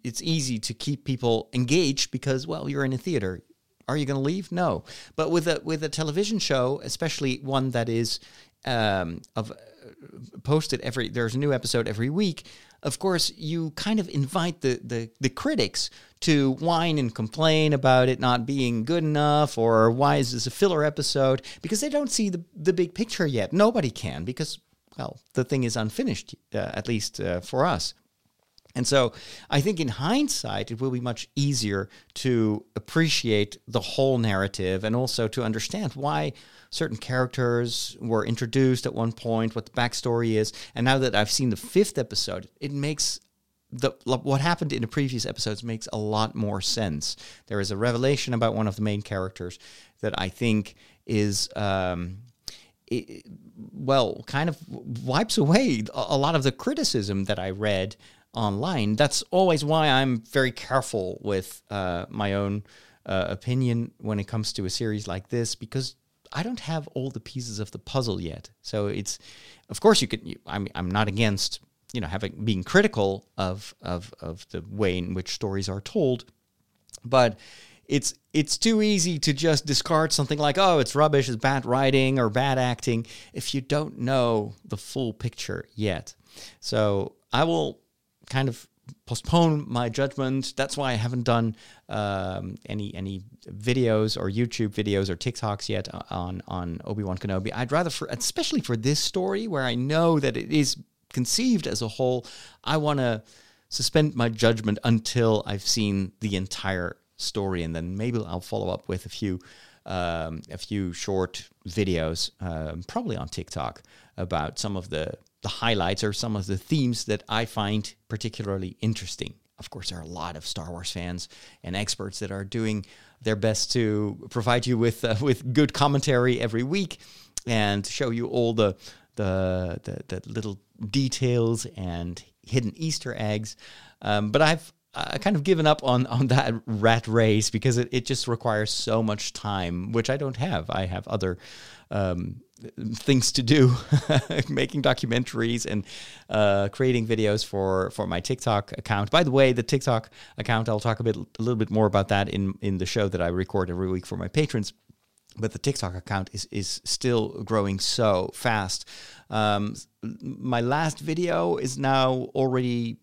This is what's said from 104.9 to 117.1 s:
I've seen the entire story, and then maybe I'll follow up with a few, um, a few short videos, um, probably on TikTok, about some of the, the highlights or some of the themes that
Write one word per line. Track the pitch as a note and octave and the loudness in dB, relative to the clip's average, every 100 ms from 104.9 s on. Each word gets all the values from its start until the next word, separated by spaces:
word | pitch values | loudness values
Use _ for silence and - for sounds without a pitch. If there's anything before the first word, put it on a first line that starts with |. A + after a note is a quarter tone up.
| A2+ - B2 A2+ G#2+ | 2 2 2 4 4
I've | - G2+ - | 0 -4 -2
seen | - G#2 G2 F#2+ - | 0 2 0 -2 -4
the | A2 G2 | -2 -2
entire | F#2 - G2 F#2+ F2 - _ - | -4 -4 -4 -2 -4 -8 _ -10
story, | - A2 G2 F2+ | -6 -4 -2 -2
and | E2 E2 | -4 -4
then | E2+ G2 | -6 -4
maybe | A#2+ A#2+ F#2 | -4 -4 -4
I'll | F2+ | -8
follow | - G#2+ F#2 | -6 -4 -4
up | F#2+ - | -6 -4
with | F#2 | -6
a | - | -6
few, | - G#2 F2+ - - - _ | -6 -4 -4 -10 -20 -20 _
um, | - F#2 F2 E2 E2 D#2+ - | -8 -4 -2 -4 -6 -8 -12
a | F2 | -14
few | - G#2 F#2 | -6 -4 -4
short | F2 - F#2+ F#2 - - _ F#2 | -6 -2 0 -2 -4 -16 _ -8
videos, | F2 G2 E2+ D#2+ D#2+ - - | -2 0 0 -2 -2 -6 -6
um, | F#2 D#2+ D#2 D#2 | -8 -6 -6 -8
probably | F2+ B3+ A#3 | -8 -6 -4
on | A2+ - | -6 -6
TikTok, | - - - B1+ - _ - _ - | -10 -8 -6 -8 -8 _ -20 _ -10
about | F2 E2+ D2+ - | -4 -2 -4 -4
some | G#2+ | -4
of | F#2+ F2 | -6 -4
the, | D2+ D#2 - _ _ | -4 -6 -8 _ _
the | G#2+ | -8
highlights | - A#2 G#2+ F2 G2 | -2 0 2 2 0
or | G#2+ | -2
some | G2+ A#2 | -2 -4
of | G#2+ F#2 | -4 -2
the | F#2 | -4
themes | - D#3 B2 A2+ | 0 2 2 0
that | - | -2